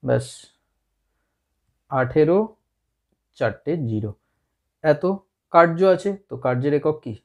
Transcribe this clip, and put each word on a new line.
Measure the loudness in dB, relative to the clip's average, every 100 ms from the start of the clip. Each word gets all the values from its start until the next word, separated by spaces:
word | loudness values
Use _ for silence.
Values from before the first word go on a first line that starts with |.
| -2
ব্যাস, | -2 -4 -16 -20 _ _ _ _ _ _ _ _ _ _ _ _ _ _ -4
আঠেরো, | -2 2 2 2 0 -8 _ _ _ _ _ _ _ _
চারটে | -4 -4 -6 -6 -4
জিরো। | -4 -6 -12 _ _ _ _ _ _
এত | 0 2 0 -4 _ _ _
কার্য | 4 4 4 2
আছে, | 2 0 -8 _
তো | -6
কার্যের | -2 -2 0 0
একক | -2 -6
কি? | -10 -16